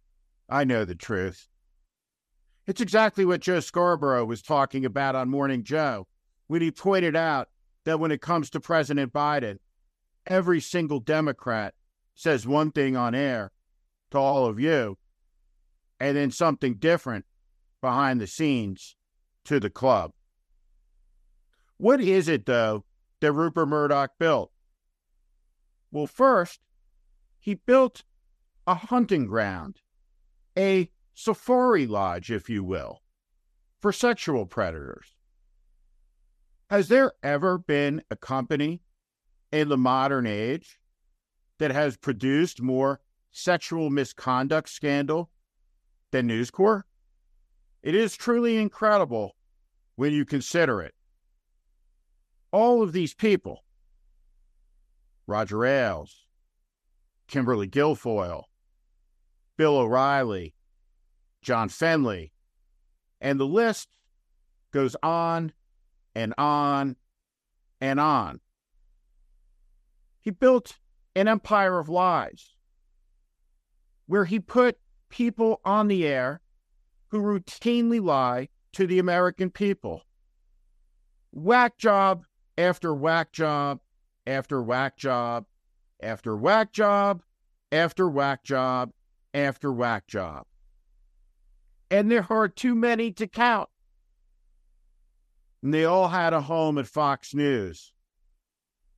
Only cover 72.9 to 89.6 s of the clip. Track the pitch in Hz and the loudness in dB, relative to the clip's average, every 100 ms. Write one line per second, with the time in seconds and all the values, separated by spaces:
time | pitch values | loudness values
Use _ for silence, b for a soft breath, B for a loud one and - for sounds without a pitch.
72.9 | _ _ _ _ _ _ _ _ _ _ | _ _ _ _ _ _ _ _ _ _
73.9 | _ - 196 175 214 - 247 247 - _ | _ -4 -2 0 -2 -2 2 2 2 _
74.9 | _ _ - 240 220 226 220 185 208 208 | _ _ -4 -2 0 0 0 0 0 2
75.9 | 190 156 135 127 151 _ _ _ _ _ | 2 0 0 -2 -6 _ _ _ _ _
76.9 | _ - 214 208 202 - - 233 240 233 | _ -8 -4 -2 -2 -4 -6 -2 0 2
77.9 | 233 180 139 123 123 139 _ _ - 185 | 0 2 2 2 -2 -6 _ _ -2 0
78.9 | 180 180 175 180 180 185 - 202 190 104 | 2 2 2 2 0 -6 -2 -2 -2 -6
79.9 | 82 _ _ _ _ _ _ _ _ _ | -10 _ _ _ _ _ _ _ _ _
80.9 | _ _ _ _ - 165 247 240 - 220 | _ _ _ _ -8 2 4 4 2 2
81.9 | 202 196 180 - _ _ - 175 175 170 | 4 2 0 -6 _ _ -2 0 0 -4
82.9 | 147 151 165 160 - 160 147 143 139 _ | -2 0 0 -2 -2 -2 0 -2 -6 _
83.9 | _ _ _ - 135 - 139 117 127 135 | _ _ _ -6 -6 -4 -4 -2 -2 -2
84.9 | - 139 123 120 117 104 _ _ _ _ | -4 -2 -2 -2 -4 -8 _ _ _ _
85.9 | _ 107 110 117 107 139 214 214 - 208 | _ -10 -8 -6 -2 2 2 2 0 2
86.9 | 202 202 185 _ _ _ _ - 151 165 | 2 0 -2 _ _ _ _ -4 0 0
87.9 | - 185 139 139 135 - 135 127 127 123 | 0 0 2 -2 -2 -4 -2 0 -2 -4
88.9 | - _ _ _ 143 143 131 | -8 _ _ _ -2 -2 -2